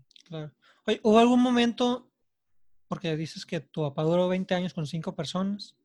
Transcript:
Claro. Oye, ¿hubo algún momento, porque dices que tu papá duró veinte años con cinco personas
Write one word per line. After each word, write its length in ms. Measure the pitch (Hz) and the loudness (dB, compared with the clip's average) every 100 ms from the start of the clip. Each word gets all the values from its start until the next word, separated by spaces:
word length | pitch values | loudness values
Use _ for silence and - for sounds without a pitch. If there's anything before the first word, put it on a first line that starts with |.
| _ _ _ | _ _ _
Claro. 240 | 160 151 _ _ _ - | -12 -12 _ _ _ -4
Oye, 140 | 220 | 0
¿hubo 140 | 220 220 | 6 6
algún 220 | 240 247 | 6 4
momento, 680 | 247 240 233 - 247 247 - _ _ _ _ _ _ _ _ | 4 4 2 0 -2 -2 -8 _ _ _ _ _ _ _ _
porque 280 | 165 165 156 | -8 -4 -4
dices 280 | 160 190 - | -6 -12 -10
que 140 | 170 | -10
tu 220 | - - | -8 -6
papá 220 | 147 139 | -4 -2
duró 240 | 156 175 180 | 2 2 2
veinte 260 | 185 185 180 | -2 -2 -2
años 180 | 180 | -2
con 120 | - 147 | -6 -6
cinco 300 | 165 175 - | -6 -8 -8
personas 600 | 143 180 196 208 - _ | -6 -4 -4 -6 -10 _